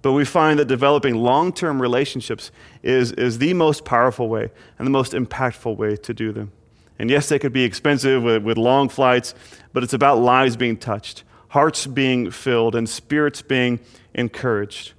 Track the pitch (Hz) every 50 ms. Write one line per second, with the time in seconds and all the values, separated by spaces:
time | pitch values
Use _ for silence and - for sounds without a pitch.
0 | - 139 135 143 143 - - 175 156 156 151 147 147 120 131 117 135 139 147 143
1 | - 135 117 113 120 123 131 147 170 185 180 - 185 160 143 131 127 120 123 127
2 | 147 139 - 131 - - 117 - - - _ - - - - - - - 127 131
3 | 123 117 - - 120 123 113 117 135 170 180 175 160 156 147 - - - 127 117
4 | 123 131 117 - 123 110 113 110 110 110 _ - - - _ _ 120 131 135 135
5 | 127 - - - 123 - - - 131 123 117 - - 120 107 104 110 107 104 101
6 | - - 113 110 113 110 107 110 107 101 _ _ _ _ _ _ _ _ _ -
7 | 113 117 135 147 139 - 151 139 143 135 117 131 127 113 - - - 147 143 131
8 | 139 135 131 127 117 117 113 110 104 110 113 113 113 123 131 139 139 131 - -
9 | 135 127 123 123 123 - - - - - - - - _ - 131 123 117 - 117
10 | 143 139 120 113 120 123 123 131 135 127 117 113 127 120 113 107 - 117 104 104
11 | - - - - - _ _ _ _ _ - 143 147 160 147 - - 135 127 139
12 | 135 131 127 123 120 87 113 - - 131 123 117 113 113 110 117 113 110 - -
13 | _ _ 147 151 151 143 - - - - 139 127 123 123 120 117 - _ - -
14 | _ _ _ 123 123 113 - - - 127 113 104 104 104 - - - - _